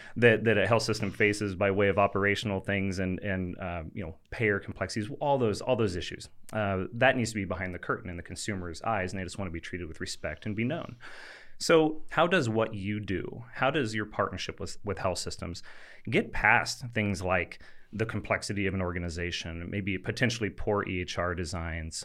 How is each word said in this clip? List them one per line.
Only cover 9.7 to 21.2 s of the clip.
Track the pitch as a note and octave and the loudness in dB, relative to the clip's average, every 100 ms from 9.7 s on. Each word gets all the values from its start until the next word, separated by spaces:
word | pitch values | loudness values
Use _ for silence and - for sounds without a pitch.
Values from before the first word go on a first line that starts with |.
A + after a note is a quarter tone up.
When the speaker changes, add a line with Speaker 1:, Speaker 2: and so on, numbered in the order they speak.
| F2+ E2 | -8 -8
Speaker 2:
with | - | -8
respect | E2+ - E2 D2+ G#2+ | -8 -6 -6 -6 -4
and | G#2 | -2
be | |
known. | A#2+ E3 - - - - - - - - | -2 -4 -8 -12 -14 -14 -16 -16 -14 -2
So | - D#3+ D#3 - - | 6 8 8 2 0
how | - F3 | 4 4
does | F#3 A#2 | 4 4
what | A2 A2 | 4 2
you | G#2 F#2+ G#2+ | 0 -4 -2
do, | G2 F#2 - A#2 - | -2 -2 -2 -8 -10
how | - C3 | 0 2
does | D#3 A2+ | 2 0
your | G#2+ G#2+ | -2 -2
partnership | - G2 F#2 - - | 0 0 -2 -6 -6
with, | F2+ - | -8 -6
with | G2+ F#2+ | -4 -2
health | F#2+ F2 | 0 -2
systems | - - F2 E2+ - - - - - | -4 -6 -6 -8 -12 -14 -16 -12 -2
get | D3 A3+ | 0 0
past | - G#2+ A2+ A#2+ - B2 | 4 6 6 4 -4 -4
things | A2 G#2 F#2 | 0 0 0
like | F#2 F2+ E2+ - - - - | 2 0 0 -8 -16 -16 -8
the | G#2 A2+ | -4 -2
complexity | G#2+ - G2 - G2+ F#2+ | -2 -2 -2 -2 -2 0
of | |
an | F#2+ | 0
organization, | F2+ F2 F2 E2 F2 - E2+ E2 F2 | -2 -2 -4 -4 -4 -4 -6 -8 -6
maybe | G2+ G2 F#2 | -4 -2 -4
potentially | - A2 A#2+ A#2 G2+ | -4 0 0 0 -2
poor | - - G#2 - | -2 0 0 0
E | F#2 | -2
H | F2+ | -4
R | - | -2